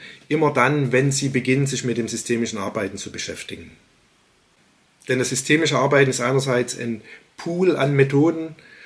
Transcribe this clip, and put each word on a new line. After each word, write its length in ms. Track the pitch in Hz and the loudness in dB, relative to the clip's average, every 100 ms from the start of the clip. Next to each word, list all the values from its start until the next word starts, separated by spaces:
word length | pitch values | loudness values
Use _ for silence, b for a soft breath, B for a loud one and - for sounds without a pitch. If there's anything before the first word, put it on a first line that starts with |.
| B B B | B B B
immer 260 | 156 147 | 0 2
dann, 380 | 131 127 147 131 | 2 2 2 2
wenn 220 | 127 139 | 2 2
sie 160 | 139 139 | 0 -2
beginnen, 400 | 127 123 135 135 | -2 2 2 0
sich 160 | 127 | -2
mit 140 | 123 113 | -2 -4
dem 100 | 110 | -4
systemischen 500 | 117 - 117 117 107 | -6 -2 -2 -2 -4
Arbeiten 400 | 98 110 98 98 | -6 -4 -6 -8
zu 140 | - | -12
beschäftigen. 580 | 92 - 85 - - 82 - _ _ _ _ _ _ _ _ _ _ _ _ - | -10 -10 -10 -12 -14 -16 -20 _ _ _ _ _ _ _ _ _ _ _ _ -4
Denn 140 | 127 | -2
das 80 | 123 | 0
systemische 500 | 120 - 165 151 131 | -2 2 2 2 2
Arbeiten 320 | 139 143 135 | 4 4 4
ist 100 | 123 | 2
einerseits 560 | 123 135 135 123 120 - | 0 0 0 0 -2 -6
ein 260 | 120 110 B B B - | -6 -8 B B B -12
Pool 400 | 170 175 185 139 | -6 0 2 2
an 180 | 139 | 2
Methoden, 600 | 139 135 139 165 160 160 - B B | 4 4 4 2 2 -8 -14 B B